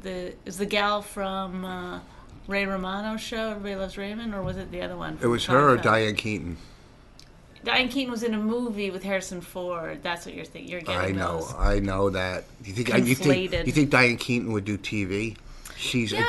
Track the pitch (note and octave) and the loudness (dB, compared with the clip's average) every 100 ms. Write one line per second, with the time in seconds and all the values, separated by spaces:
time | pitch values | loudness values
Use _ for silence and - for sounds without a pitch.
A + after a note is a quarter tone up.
0 | F#3+ F3+ F3+ - - F#3 G3+ G#3 G#3 G#3 | -8 -6 -8 -10 -10 -4 0 2 2 0
1 | G3+ G#3 G3 F#3+ F#3+ F#3 F#3 F#3 F3+ F3 | -4 -6 -4 -4 -6 -6 -6 -8 -8 -10
2 | - - - - - G3 G3 F#3+ F#3 G3 | -12 -20 -20 -14 -4 -2 0 -2 -2 -4
3 | G#3+ A3 - A3+ A3 G3+ G3+ G3 F#3+ G3+ | -4 -6 -6 -4 -4 -4 -6 -4 -6 -6
4 | G3 G#3+ A#3 G3 F#3 F#3+ F#3 F3 F3+ F3 | -8 -6 -6 -4 -4 -4 -6 -6 -6 -6
5 | D#3+ D#3 A#2 A#2 - C3 C#3+ A#2 A2+ A2 | -6 0 2 2 4 6 8 6 6 4
6 | G#2+ F#2+ A2 G2 E2+ D#2+ - - - - | 4 0 -2 -2 -4 -8 -12 -20 -20 -20
7 | - - - - - - A#3 A#3 B3+ C4+ | -20 -20 -20 -20 -20 -8 0 2 2 0
8 | B3 A3+ A#3 G#3+ G#3+ A#3+ A#3+ G#3 G3 F#3 | -2 -2 0 0 0 0 -2 -2 -4 -4
9 | F#3+ F#3+ F#3 F3+ E3 F#3 F3+ E3+ D#3+ D3+ | -2 -2 -2 -10 -10 -8 -4 -4 -6 -6
10 | F3 E3+ F#3 E3+ D#3+ E3+ - F3 - F2+ | -6 -6 -8 -12 -12 -14 -10 -8 -4 0
11 | F#2+ F#2+ F2 E2 - F2 G2 G2+ G2 F#2+ | 0 0 0 -2 -4 2 4 4 2 2
12 | G2 F#2 F#2 F2 - - G2+ G2+ A#2+ A#2+ | 2 2 -2 -4 -8 -14 -8 -4 2 4
13 | A#2+ C3 C#3+ - F3+ E3+ C3 C3+ C#3 C3+ | 4 4 4 4 2 0 2 4 6 8
14 | B2 A2+ - A#2+ G#2 G#2+ G2 G2+ - G#2+ | 6 4 0 0 2 0 0 -4 -2 -2
15 | F#2 G2+ A2+ - - - - - - B2+ | 0 -2 -4 -8 -16 -16 -14 -8 -2 0
16 | G#2+ A4 | 0 2